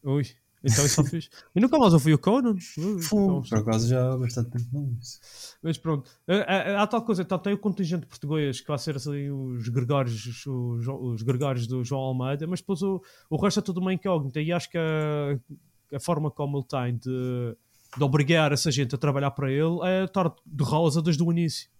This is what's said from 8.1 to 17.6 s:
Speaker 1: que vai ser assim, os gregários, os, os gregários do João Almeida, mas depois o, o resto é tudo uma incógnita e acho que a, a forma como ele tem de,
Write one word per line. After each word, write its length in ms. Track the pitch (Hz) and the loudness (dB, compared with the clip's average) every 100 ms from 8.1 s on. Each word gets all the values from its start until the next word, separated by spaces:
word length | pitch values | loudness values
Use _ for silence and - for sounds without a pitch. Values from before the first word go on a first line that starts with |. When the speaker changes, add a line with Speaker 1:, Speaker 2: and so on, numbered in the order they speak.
| - 143 156 143 127 | -12 -4 -2 -2 -4
Speaker 1:
que 60 | - | -4
vai 100 | 147 | -6
ser 180 | - 139 | -4 -6
assim, 340 | 135 143 143 | -6 -6 -6
os 360 | 139 131 123 113 | -6 -6 -6 -2
gregários, 760 | 120 123 143 123 113 113 117 - | -2 0 0 0 -4 -8 -12 -8
os, 420 | 127 123 120 117 | -6 -4 -4 -6
os 340 | 135 127 113 | -6 -4 -4
gregários 420 | 113 123 143 123 117 | -2 0 0 -2 -2
do 160 | 127 | -4
João 180 | 120 139 | -4 -4
Almeida, 440 | 131 127 127 143 160 | -2 -2 -2 -4 -4
mas 120 | 180 | -6
depois 200 | - 185 | -4 -2
o, 200 | 196 190 - _ _ | -2 -4 -8 _ _
o 80 | 156 | 0
resto 220 | 202 208 | 2 0
é 40 | |
tudo 160 | - 180 | -2 -2
uma 120 | 185 | -2
incógnita 460 | 185 202 175 139 139 | -2 0 0 0 -4
e 120 | 156 | -2
acho 160 | 175 - | -2 -2
que 80 | 170 | -2
a, 1160 | 160 156 151 151 143 143 _ 147 _ _ _ 139 | 0 0 0 -2 -2 -4 _ -20 _ _ _ -10
a 40 | |
forma 300 | - 160 151 | -2 0 -2
como 300 | - 143 143 | -4 -4 -4
ele 60 | 131 | -4
tem 260 | 139 123 120 | -4 -2 -4
de, 600 | 127 127 127 123 120 113 | -4 -4 -4 -4 -6 -8